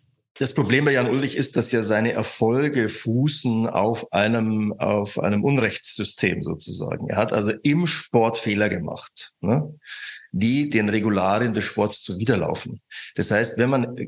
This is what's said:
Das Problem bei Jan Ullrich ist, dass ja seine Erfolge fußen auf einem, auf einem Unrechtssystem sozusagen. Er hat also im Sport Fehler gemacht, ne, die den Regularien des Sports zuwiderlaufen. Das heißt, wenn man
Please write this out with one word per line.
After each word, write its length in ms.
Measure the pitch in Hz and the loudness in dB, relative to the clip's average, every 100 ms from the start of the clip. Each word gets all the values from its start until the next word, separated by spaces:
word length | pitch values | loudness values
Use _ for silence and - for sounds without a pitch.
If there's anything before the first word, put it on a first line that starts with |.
| _ _ _ - | _ _ _ -4
Das 160 | 131 | -2
Problem 320 | - 107 131 | 0 2 4
bei 80 | 147 | 4
Jan 160 | 135 123 | 4 2
Ullrich 280 | 127 139 - | 0 0 -2
ist, 200 | 127 120 | -2 0
dass 140 | 113 | 0
ja 140 | 117 | 0
seine 260 | 104 107 113 | 2 2 2
Erfolge 800 | - 110 - 113 127 147 143 107 | 0 -4 0 2 2 2 0 0
fußen 800 | - 117 117 147 - 123 113 113 | -2 -2 0 0 0 0 0 0
auf 440 | - 104 113 - | 0 0 0 -2
einem, 600 | 92 107 117 110 110 107 - | 0 2 2 0 0 -2 -2
auf 400 | 104 104 104 - | 0 0 0 -2
einem 240 | - 104 | 0 2
Unrechtssystem 1000 | 135 139 110 - - - 101 - 95 85 | 2 2 0 -2 -8 -8 -8 -2 -2 -2
sozusagen. 640 | 78 - - - - - - | -4 -6 -8 -8 -6 -6 -4
Er 100 | - | -2
hat 140 | 110 | 0
also 200 | 110 104 - | 0 -2 0
im 240 | 147 151 175 | 0 2 0
Sport 500 | - - 120 113 117 | -4 0 2 2 0
Fehler 320 | 113 104 104 | -2 0 0
gemacht, 640 | 92 80 80 - - - _ | 0 -4 -8 -12 -14 -16 _
ne, 320 | 104 135 151 151 - - - - - | 0 0 0 -8 -16 -14 -14 -14 -8
die 380 | 90 110 135 147 | -2 2 2 0
den 180 | 120 104 | 2 2
Regularien 680 | 110 107 98 92 104 120 | 2 2 2 2 2 2
des 80 | 107 | 0
Sports 400 | 104 - 104 - | -2 0 -2 -2
zuwiderlaufen. 800 | - 87 110 101 78 - - - _ - - | -8 -2 0 2 0 -4 -6 -14 _ -16 -8
Das 160 | - - | -4 0
heißt, 280 | 107 117 - | 2 2 2
wenn 120 | 123 | 2
man 240 | 135 117 - | 2 0 -6